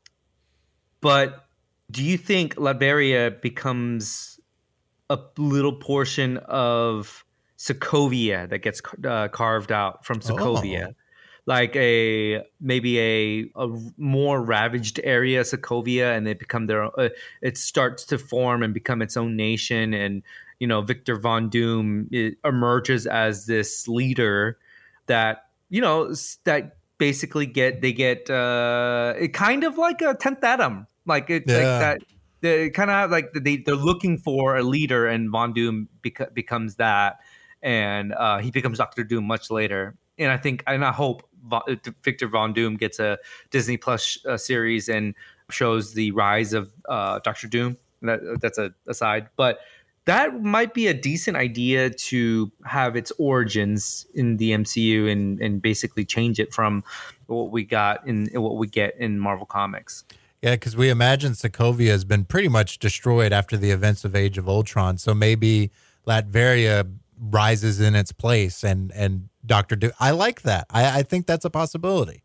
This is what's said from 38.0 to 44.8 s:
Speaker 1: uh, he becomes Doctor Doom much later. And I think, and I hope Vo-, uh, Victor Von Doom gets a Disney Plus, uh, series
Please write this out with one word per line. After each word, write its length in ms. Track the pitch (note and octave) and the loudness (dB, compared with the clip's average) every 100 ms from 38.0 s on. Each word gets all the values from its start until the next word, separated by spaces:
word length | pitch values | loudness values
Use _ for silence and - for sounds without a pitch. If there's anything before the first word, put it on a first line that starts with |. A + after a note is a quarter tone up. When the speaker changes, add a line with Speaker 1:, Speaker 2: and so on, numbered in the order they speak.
| G2+ | -4
Speaker 1:
uh, 280 | G#2 A2+ G2+ | -2 0 0
he 120 | A#2+ | -2
becomes 280 | C3+ B2 A2+ | -2 -2 -2
Doctor 260 | A#2 - | -4 -4
Doom 180 | A2 A#2 | -4 -2
much 260 | G#2 A2+ - | -2 -4 -4
later. 460 | A2 G#2+ G2 G2 - _ - | -4 -2 -4 -6 -12 _ -4
And 100 | C#3+ | -2
I 60 | |
think, 260 | C3 C#3+ B2 - | 0 -2 -4 -2
and 160 | C3+ | 0
I 80 | C#3 | 0
hope 300 | A#2 C#3+ A#2 - _ | 0 -2 -4 -12 _
Vo-, 180 | A#2+ A#2 - | -4 -4 -2
uh, 80 | B2 A#2+ - | -6 -8 -8
Victor 260 | C#3 C3+ A#2 | -6 -4 -2
Von 240 | A2 A2 | 0 0
Doom 240 | A2 A2+ | 0 0
gets 240 | G#2+ G#2+ - | -2 -4 -2
a 200 | G#2+ G2+ - - _ | -2 -4 -8 -20 _
Disney 260 | C3+ A#2 A#2+ | -2 0 -2
Plus, 400 | - A#2 - - | -2 -2 -4 -6
uh, 100 | - | -6
series 540 | A#2+ - B2 A2+ A2+ | -4 -2 0 0 -2